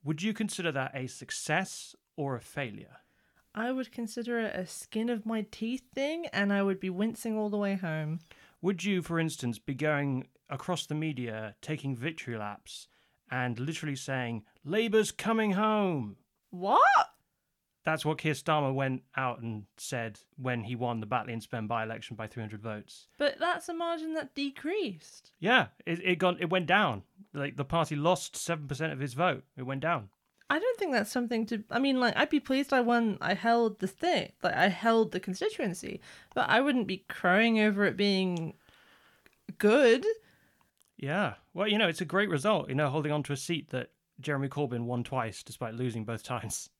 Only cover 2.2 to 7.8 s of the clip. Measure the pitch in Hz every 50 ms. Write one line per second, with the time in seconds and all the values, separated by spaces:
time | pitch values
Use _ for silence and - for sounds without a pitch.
2.2 | 147 139 131 117 - - - - 139 120 101 - - - 127 - _ _ _ _
3.2 | _ _ _ _ _ _ _ 214 220 247 262 262 262 247 - - 233 220 - -
4.2 | 233 240 240 233 226 214 - - 180 - - - - - - 220 220 233 240 220
5.2 | 196 220 226 220 208 214 - - 220 226 247 254 - _ - 254 277 285 311 330
6.2 | 339 - - - 202 202 202 202 202 196 190 185 - 190 180 180 208 226 226 -
7.2 | - 226 220 214 214 214 208 208 202 196 196 196